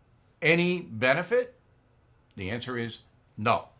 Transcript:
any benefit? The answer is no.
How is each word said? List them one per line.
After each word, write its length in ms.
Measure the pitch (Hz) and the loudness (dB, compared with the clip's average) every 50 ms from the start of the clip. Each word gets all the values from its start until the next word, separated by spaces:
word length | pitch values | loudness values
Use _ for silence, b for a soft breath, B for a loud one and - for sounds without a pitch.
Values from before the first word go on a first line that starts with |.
| _ _ _ _ _ _ _ _ | _ _ _ _ _ _ _ _
any 380 | - 147 170 170 175 175 180 180 | 2 2 4 4 2 2 0 -2
benefit? 760 | 175 - 113 107 127 127 139 165 175 - 233 247 247 247 - _ _ _ _ _ _ _ _ _ _ _ _ _ _ _ _ | -6 -10 -4 0 2 4 4 2 0 0 0 0 0 -2 -8 _ _ _ _ _ _ _ _ _ _ _ _ _ _ _ _
The 120 | 101 95 92 | -10 -8 -6
answer 280 | 113 120 117 120 127 | -6 -6 -6 -6 -6
is 220 | 117 117 117 110 - - _ _ _ _ _ _ | -6 -6 -8 -10 -14 -20 _ _ _ _ _ _
no. 280 | - 107 117 107 85 - - _ | -2 0 2 2 2 0 -6 _